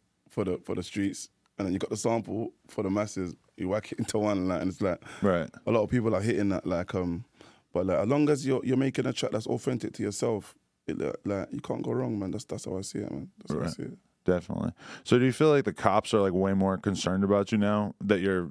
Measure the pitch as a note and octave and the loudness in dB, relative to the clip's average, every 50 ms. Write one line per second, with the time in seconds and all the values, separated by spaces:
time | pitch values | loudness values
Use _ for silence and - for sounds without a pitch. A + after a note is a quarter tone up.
0 | _ _ _ _ _ _ - A2+ G2+ F#2 F2 - - - F#2+ F#2+ F2 - - G#2 | _ _ _ _ _ _ -4 -2 -2 -2 -2 -4 -4 -6 -6 -6 -6 -6 -4 -2
1 | G2 G2 - - - - _ _ _ _ _ - G2 F2+ F#2 G2 - - A2 G2+ | -2 -2 -4 -6 -12 -16 _ _ _ _ _ -6 -4 -2 -2 -2 -2 -4 -4 -2
2 | - A#2 A#2 A#2 G2 F#2+ F#2+ A2 A#2 - - _ _ - - - G2+ F#2+ G2 G#2 | 0 0 0 0 -2 -4 -4 -6 -6 -6 -10 _ _ -12 -6 -4 -2 0 0 0
3 | G#2+ G#2+ - F#2+ F#2 F2 - - _ _ - - F2+ F2+ G2+ G#2 - - - - | 0 -2 -4 -6 -6 -6 -6 -12 _ _ -10 -6 -4 -2 -2 -2 -2 -4 -6 -6
4 | A2 - - G#2+ G#2+ G#2 G2+ F#2 F2+ F#2 F2+ - F2+ F#2 F2+ - G#2+ F#2 E2+ - | -4 -2 0 0 2 2 2 2 0 0 0 0 -2 -2 -2 -2 -2 -2 -2 -2
5 | - - - - G2+ G2+ F2+ E2+ D#2 - - - - G#2+ A2+ A2+ G#2 - B2+ B2 | -8 -14 -6 0 2 4 4 2 0 -4 -8 -6 -2 2 2 2 2 2 2 2
6 | G#2+ A2 G#2 F#2 G#2 A#2 G#2 - G2+ G2 F#2+ - - F2 F2+ E2+ F#2 - - F#2+ | 2 2 2 2 2 2 2 2 2 2 2 0 0 -2 -2 -2 -2 -2 -2 -2
7 | F2+ F2 E2+ F2+ - _ _ - - - - _ _ _ - F2+ F#2 F#2+ F2 D2 | -2 -2 -2 -4 -8 _ _ -20 -20 -20 -20 _ _ _ -2 0 0 2 2 2
8 | G2+ A2+ C#3+ D3 D3+ D3 D3+ C3 C3 C3+ C3 A#2+ - B2 B2+ C3 C3+ C3+ C3 D3 | 2 2 2 4 4 4 2 2 2 0 0 0 0 0 2 2 2 0 0 0
9 | C3+ B2+ A#2 - A#2 A2+ - A2+ A2+ - A#2+ A#2+ - C3 B2+ A2+ A2 G#2+ - - | -2 -2 -2 -2 -4 -2 -2 -4 -2 -2 -4 -2 -2 -2 -4 -2 -4 -6 -6 -4
10 | G#2+ G#2 G2 - B2+ A#2+ A2 G2+ F#2+ - - _ _ _ _ _ - - - - | -4 -4 -2 -2 0 0 0 -2 -4 -10 -20 _ _ _ _ _ -8 -8 -4 -4
11 | - C2 - - - G2+ G2+ G2 - - - C#3 - - A#2 B2+ - A#2+ A#2 B2 | -2 -4 -4 -4 -4 -4 -4 -4 -4 -6 -8 -8 -6 -6 -6 -4 -2 -2 -2 -2
12 | B2+ B2 A2+ G2+ F#2+ F#2 D2+ A2 - - - - - - F#2+ F#2+ G2+ - - G#2 | -2 -2 -4 -4 -4 -4 -6 -6 -8 -8 -10 -8 -8 -6 -6 -6 -8 -6 -8 -6
13 | - - - - - F#3 _ - - - D2+ - - E2 - - - - - - | -6 -6 -6 -8 -10 -12 _ -14 -8 -6 -4 -4 -4 -4 -4 -6 -10 -10 -12 -14
14 | _ _ _ _ - F2+ F2+ F2 E2+ - - - - E2+ - - - - - - | _ _ _ _ 0 2 2 2 0 -4 -6 -4 -4 -6 -6 -10 -16 -18 -16 -6
15 | - - B2 B2 B2+ C3 A#2+ - D#3 D#3 D3 C#3 - - - - - G#2 G2 G#2+ | 0 4 4 6 6 4 4 4 4 6 6 4 2 0 -2 2 2 4 4 4
16 | - - A2+ G#2 G2 F#2+ F2 F#2 F#2+ G2 G2 F#2+ F#2+ G2 F#2+ F#2 - G#2 F#2+ - | 2 4 2 4 4 4 2 2 2 2 4 4 4 2 2 0 0 -2 -2 0
17 | - F2 F#2 F#2 G2+ G2 G2+ G2+ G2+ - A2+ G#2+ G2+ G#2 G#2 G#2 G#2 G2+ - - | 0 0 2 2 4 4 4 4 4 2 2 2 4 4 2 2 0 -2 -6 -4
18 | F#2+ G2+ G#2 F2+ F#2 G2 F#2+ F2+ F2 D2+ | 2 2 2 4 4 2 0 0 -2 -4